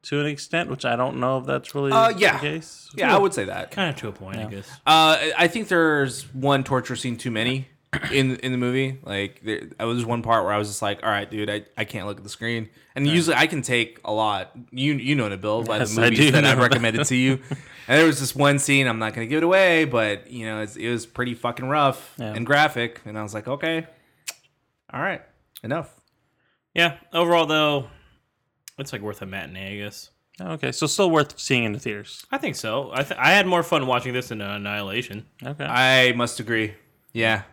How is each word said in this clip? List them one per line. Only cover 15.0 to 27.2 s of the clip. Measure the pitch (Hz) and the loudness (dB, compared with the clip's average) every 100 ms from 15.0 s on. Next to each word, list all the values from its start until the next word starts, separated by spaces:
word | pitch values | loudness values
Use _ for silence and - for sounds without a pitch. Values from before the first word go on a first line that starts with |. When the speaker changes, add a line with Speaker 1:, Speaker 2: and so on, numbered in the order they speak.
| 120 147 | -2 0
Speaker 2:
know, | 107 | -2
Nabil, | 98 107 110 113 | -4 -2 -2 -2
by | 107 | -2
Speaker 1:
Yes, | 107 | 0
Speaker 2:
the | 110 | 4
Speaker 1:
I | |
Speaker 2:
movies | 117 117 | 4 6
Speaker 1:
do | 151 | 6
Speaker 2:
that | 135 | 6
Speaker 1:
know | - | 4
Speaker 2:
I've | 131 | 6
Speaker 1:
that. | |
Speaker 2:
recommended | 123 127 113 110 147 | 4 4 2 0 0
to | 127 | 2
you. | 131 135 | 2 0
Speaker 1:
<laughs> | - 139 - - - | -4 -12 -12 -20 2
Speaker 2:
And | 139 | 6
there | 160 | 6
was | 139 | 4
this | 135 | -4
one | 135 143 143 | 2 2 2
scene, | - 139 131 | 2 2 2
I'm | 113 | 0
not | 110 | -4
gonna | 113 113 | -4 -4
give | 151 | 0
it | |
away, | 165 190 185 165 | 2 4 6 4
but, | 151 123 107 101 - | 2 2 0 -2 -8
you | 123 | -10
know, | 110 107 | -8 -6
it's, | 107 | -8
it | - 113 | -6 -4
was | 120 113 | -4 -6
pretty | - 123 | -6 -6
fucking | 120 123 120 131 | -4 -6 -6 -2
rough | 147 139 127 - - | 2 2 0 -10 -12
Speaker 1:
Yeah. | 113 | -8
Speaker 2:
and | 107 | -6
graphic. | 117 143 151 131 117 - | 2 4 4 2 -6 -8
And | 107 107 | -14 -10
I | |
was | 107 | -8
like, | 107 107 | -8 -8
"Okay, | 143 160 165 165 _ _ _ - - _ _ _ _ _ | -6 -4 -4 -6 _ _ _ -18 -18 _ _ _ _ _
all | 127 | -6
right, | 175 175 - _ _ - | -6 -6 -12 _ _ -16
enough." | 113 151 147 _ _ _ _ _ _ _ _ | -8 -8 -8 _ _ _ _ _ _ _ _
Speaker 3:
Yeah, | - 170 - _ | 2 2 0 _
overall, | 170 | 0